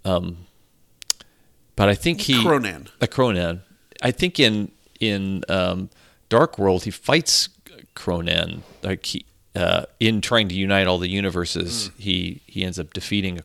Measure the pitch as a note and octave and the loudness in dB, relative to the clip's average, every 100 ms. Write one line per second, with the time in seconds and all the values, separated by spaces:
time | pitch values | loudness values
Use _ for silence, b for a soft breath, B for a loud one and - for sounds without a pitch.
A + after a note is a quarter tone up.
0 | G2 F2+ F2+ F2 F2+ _ _ _ _ _ | 0 0 -2 -10 -18 _ _ _ _ _
1 | - - b b b b _ - G2+ G2+ | -10 -10 b b b b _ 2 2 4
2 | E3+ E3+ - B2+ E3+ C#3+ G#2+ D#2 - _ | 0 -2 2 2 4 2 0 -8 -16 _
3 | A#2 - B2 F#2 E2+ F2 - _ _ - | -4 0 2 2 -2 -4 -12 _ _ -4
4 | - - F3+ E3 A#2+ G#2+ G2+ _ _ _ | -4 0 -2 4 4 4 -4 _ _ _
5 | A2 G2+ G2 F#2+ - F#2+ F2+ F2+ F#2 b | -2 0 -2 -4 -2 0 0 -2 -6 b
6 | b b _ A2+ D#3+ - G2 F#2 G#2+ - | b b _ 4 4 4 2 2 -2 -6
7 | - D3+ - - - _ - D#3 - - | 2 2 2 0 -2 _ -20 -20 -20 -8
8 | - F2 E2+ E2 E2 E2 - - F#2+ F#2+ | -4 -2 0 -2 -2 -8 -14 -10 -6 -6
9 | - - - _ _ F#2+ F2 F2 - _ | -6 -10 -12 _ _ -2 0 0 -2 _
10 | A2+ A2 - A#2+ G2+ F#2 F#2+ G2 F#2 F2+ | 0 2 2 2 2 -2 2 2 4 0
11 | F2+ G2 G2 F2 E2+ E2+ F2 E2 G2 - | 0 -2 -2 -2 -2 -2 -2 -4 -8 -8
12 | G2+ F2+ F2+ - _ - F#2 F2+ D2+ - | -2 -2 -2 -10 _ -8 -6 -6 -10 -10
13 | - G#2 F#2+ F2 | -4 -2 -2 -6